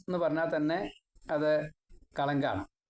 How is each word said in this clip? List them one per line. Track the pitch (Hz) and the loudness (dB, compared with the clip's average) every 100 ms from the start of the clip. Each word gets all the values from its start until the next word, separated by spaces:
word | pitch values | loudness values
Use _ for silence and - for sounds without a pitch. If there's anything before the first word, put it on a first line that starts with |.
| - | -4
എന്ന് | 180 | -2
പറഞ്ഞാൽ | 165 156 165 | 0 0 0
തന്നെ | 160 151 170 196 - _ - - | 0 0 0 -4 -10 _ -18 -4
അത് | 156 151 151 151 - _ - - - | 0 2 2 0 -10 _ -20 -10 -2
കളങ്കാണ്. | 139 143 139 95 98 _ _ | 0 2 0 -2 -6 _ _